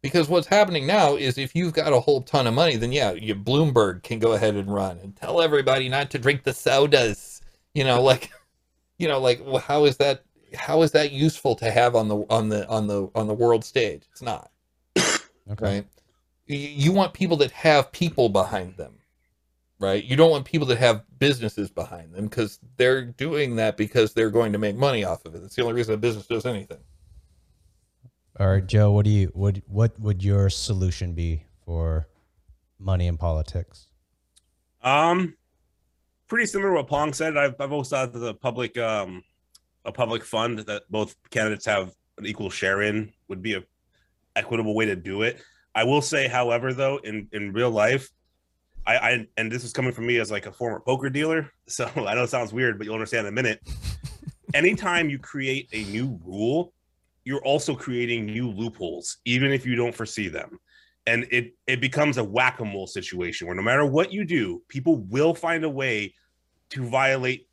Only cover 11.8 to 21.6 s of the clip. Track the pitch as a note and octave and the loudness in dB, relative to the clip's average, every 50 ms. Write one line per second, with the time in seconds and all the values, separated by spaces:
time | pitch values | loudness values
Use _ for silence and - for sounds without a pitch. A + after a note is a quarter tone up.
11.8 | A#2+ A#2+ A#2+ A2+ G#2+ G#2+ G#2+ G#2 G#2 - A2 A2+ A2 G#2+ G#2+ G#2 F#2+ - A2 A2 | 4 6 4 2 2 2 -2 -2 0 0 0 0 2 0 -2 -2 -2 -2 -2 -2
12.8 | G#2+ G#2 G#2 G2+ F#2+ F#2 _ A2+ G#2+ G#2+ G#2+ A2 A#2+ A#2 A#2 A2 A2 - - C3+ | -2 -2 -2 -2 -4 -4 _ -4 -2 -2 0 2 4 4 4 4 2 0 0 0
13.8 | A#2 G#2 D2+ D2 _ _ _ - C3 A#2+ G#2+ - - - _ _ _ _ _ _ | 0 0 -2 -8 _ _ _ -12 -8 -8 -8 -8 -10 -20 _ _ _ _ _ _
14.8 | _ _ _ F#3 - - - - - _ _ _ _ G2+ G2+ - A2 G2+ G2 G2+ | _ _ _ 0 0 0 0 -2 -6 _ _ _ _ -14 -8 -4 -2 -2 -2 -2
15.8 | G2+ G2+ _ _ _ _ _ _ _ _ _ _ _ _ C#3+ C#3+ C#3+ D3 D3 C#3+ | -6 _ _ _ _ _ _ _ _ _ _ _ _ _ -8 -8 -8 -8 -4 0
16.8 | C#3 D#3+ F#3 G3 F#3+ F3+ - - F#3+ F3 E3+ D3 C#3+ B2+ - - - D#3+ D3+ C#3+ | 2 2 4 4 2 0 0 -4 0 0 2 2 2 0 0 0 4 4 6 6
17.8 | C3 - - - F3 E3 - - B2 A2+ G2 G2 F#2 F2+ A2+ G2 F#2 F2+ F#2 - | 4 2 -2 -2 -2 -2 2 2 2 4 4 2 0 2 -2 -6 -6 -8 -12 -14
18.8 | D#2 B1+ G#1+ _ _ _ _ _ _ _ _ _ _ _ _ _ _ _ _ _ | -16 -16 -16 _ _ _ _ _ _ _ _ _ _ _ _ _ _ _ _ _
19.8 | G2 G2 F#2+ G#2 - - B2+ C#3 E3 E3 D#3 C#3+ B2+ - - D#3+ D3+ C3 A#2+ A2+ | -2 0 0 0 0 0 6 6 8 8 6 4 -2 -2 -2 -2 2 2 2 4
20.8 | B2+ A#2+ A2+ G#2 - _ _ - C3+ C#3+ C#3+ B2 A#2 G#2+ - - | 4 4 4 2 -2 _ _ 0 2 2 2 0 -2 -6 -4 -4